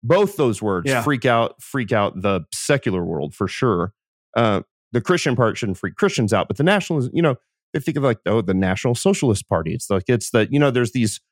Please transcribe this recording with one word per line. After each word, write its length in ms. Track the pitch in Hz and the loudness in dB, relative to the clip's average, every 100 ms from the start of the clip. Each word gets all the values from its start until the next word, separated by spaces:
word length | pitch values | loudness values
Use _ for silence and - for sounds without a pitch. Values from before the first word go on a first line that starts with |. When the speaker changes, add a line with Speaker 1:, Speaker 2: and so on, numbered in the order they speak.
Speaker 1:
Both 320 | 113 175 202 - | 0 2 2 0
those 240 | 135 101 | 0 0
words 260 | 107 95 107 | -2 -2 0
Speaker 2:
Yeah. 120 | 127 | -2
Speaker 1:
freak 220 | 117 135 127 | 0 0 2
out, 360 | 117 117 - | 2 0 -4
freak 300 | - 139 113 | -10 -6 -2
out 300 | 113 101 - | 0 0 -2
the 200 | 98 95 78 | -2 -2 -4
secular 500 | - - 143 - 92 | -8 0 0 0 -2
world 300 | 85 80 73 - | -2 -4 -6 -4
for 120 | 95 | -6
sure. 460 | - 127 90 90 - _ _ _ 113 | -2 0 0 -2 -8 _ _ _ 0
Uh, 260 | 113 98 - _ _ | 2 2 -2 _ _
the 100 | 120 | -4
Christian 340 | - 175 160 123 | 0 0 2 2
part 220 | 113 - | 0 0
shouldn't 200 | 110 90 | -4 -6
freak 180 | 95 - | -8 -2
Christians 380 | 202 - 110 | 0 2 2
out, 140 | 101 87 | 2 0
but 100 | - | 0
the 60 | |
nationalism, 480 | 156 208 - 160 127 156 | 2 2 0 -2 -2 0
you 60 | |
know, 140 | 165 127 _ _ _ | 0 0 _ _ _
they 60 | - | -6
think 180 | 139 147 | -4 0
of, 60 | |
like, 160 | 139 110 - | 0 0 0
oh, 160 | 110 | 0
the 120 | 92 | 0
National 420 | 92 95 92 131 120 | 0 0 0 -2 0
Socialist 520 | 190 196 135 101 - | 0 2 2 0 0
Party. 260 | 87 80 | -2 -2
It's 160 | 80 - | -6 -2
like, 140 | 98 90 | -2 0
it's 240 | 123 - | 0 2
the, 160 | 117 107 | 2 2
you 80 | 143 | 2
know, 120 | 147 | 2
there's 200 | 127 120 | 2 0
these 280 | 131 110 - - | 0 -2 -2 -12